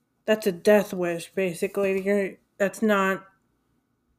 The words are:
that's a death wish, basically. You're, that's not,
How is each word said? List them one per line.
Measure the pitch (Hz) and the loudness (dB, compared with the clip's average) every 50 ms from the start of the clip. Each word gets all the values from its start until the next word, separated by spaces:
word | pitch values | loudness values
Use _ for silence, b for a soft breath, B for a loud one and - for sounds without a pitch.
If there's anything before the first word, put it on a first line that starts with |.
| _ _ _ _ _ | _ _ _ _ _
that's | - 214 214 - | -2 0 0 0
a | 202 | -2
death | 175 170 - 208 214 208 196 - 196 | -4 2 4 4 4 4 4 0 -4
wish, | 180 175 175 170 170 - - - | -4 -4 -4 -4 -6 -8 -8 -6
basically. | 196 190 180 160 - 202 185 - 196 202 190 190 196 | -4 -4 -4 -4 -4 -6 -4 -2 -2 0 0 0 0
You're, | 185 202 202 202 196 190 - - _ _ _ | 0 0 0 0 0 -2 -6 -12 _ _ _
that's | - 202 190 - - | -2 -2 -2 -2 0
not, | 226 214 208 196 190 190 190 185 - - _ _ _ _ _ _ _ _ _ _ _ _ _ _ _ _ _ | 0 2 2 2 2 0 -2 -4 -6 -14 _ _ _ _ _ _ _ _ _ _ _ _ _ _ _ _ _